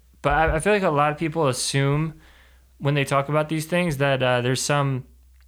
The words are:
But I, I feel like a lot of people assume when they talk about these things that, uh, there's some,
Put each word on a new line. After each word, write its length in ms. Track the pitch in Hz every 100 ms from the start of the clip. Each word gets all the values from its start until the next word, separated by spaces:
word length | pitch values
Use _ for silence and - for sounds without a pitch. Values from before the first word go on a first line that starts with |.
| _ _
But 100 | 143
I, 220 | 147 160 156
I 40 |
feel 140 | 196
like 80 | 208
a 80 | 185
lot 220 | 143 147
of 80 | 147
people 280 | 165 165 143
assume 680 | 120 - 139 139 147 160 - - - - - _ -
when 160 | 143 147
they 100 | 131
talk 240 | 139 139
about 200 | 151 156
these 160 | 156 156
things 320 | 175 175 135
that, 260 | 139 131
uh, 180 | 127 123
there's 200 | 123 127
some, 440 | - 147 139 127 - - _ -